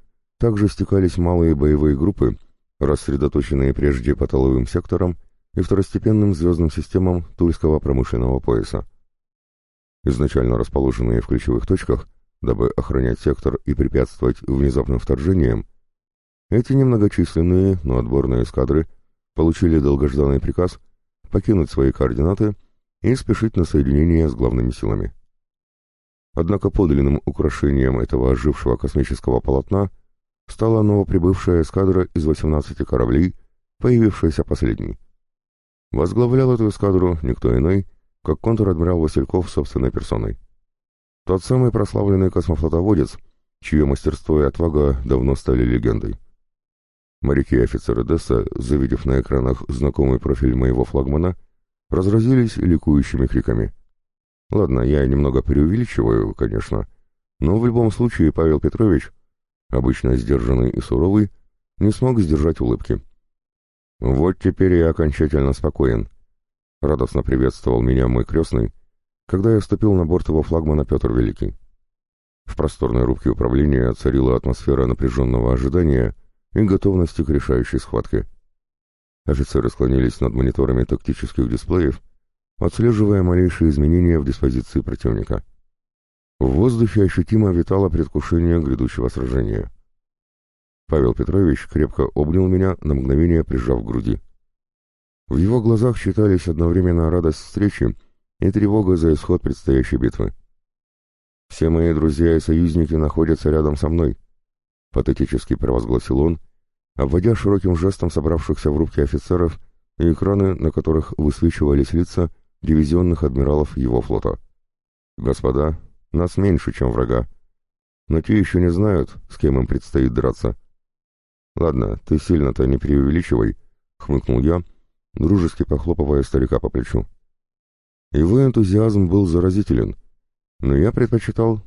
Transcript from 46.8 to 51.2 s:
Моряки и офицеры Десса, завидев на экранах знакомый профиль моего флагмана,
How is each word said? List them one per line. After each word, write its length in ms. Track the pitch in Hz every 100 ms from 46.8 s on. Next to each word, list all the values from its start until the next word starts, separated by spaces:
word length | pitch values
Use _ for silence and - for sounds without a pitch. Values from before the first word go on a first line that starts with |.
| _ _ _ _
Моряки 340 | 67 69 65 64
и 40 |
офицеры 440 | 58 52 - 57
Десса, 420 | 60 82 - 60 - -
завидев 500 | 60 71 65 - 65
на 160 | 65
экранах 420 | 62 67 64 64 -
знакомый 520 | 65 69 - 67 62
профиль 360 | 67 67 65 62
моего 280 | 64 62 62
флагмана, 520 | 69 65 76